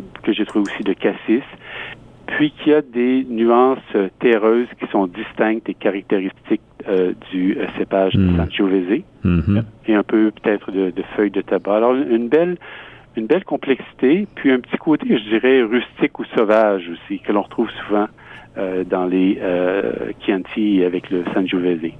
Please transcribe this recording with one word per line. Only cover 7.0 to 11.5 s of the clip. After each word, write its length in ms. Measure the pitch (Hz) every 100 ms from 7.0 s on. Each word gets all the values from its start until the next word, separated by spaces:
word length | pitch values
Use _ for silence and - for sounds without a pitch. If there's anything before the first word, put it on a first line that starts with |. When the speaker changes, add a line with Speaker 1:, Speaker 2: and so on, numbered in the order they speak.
| 92 - -
Speaker 1:
du, 240 | 92 92 107
euh, 80 | 92 -
cépage 360 | - 98 95
Speaker 2:
Hmm. 220 | 98 92 85
Speaker 1:
Sangiovese, 640 | 82 - 98 95 90 131 - -
Speaker 2:
Mhm. 400 | 95 85 80 101 110 - -
Speaker 1:
et 80 |
un 80 | 107
peu 280 | - 110 107
peut-être 400 | - 110 101 -
de, 200 | 95 92
de 120 | 90 - -
feuilles 140 | 104
de 100 | 95
tabac. 360 | -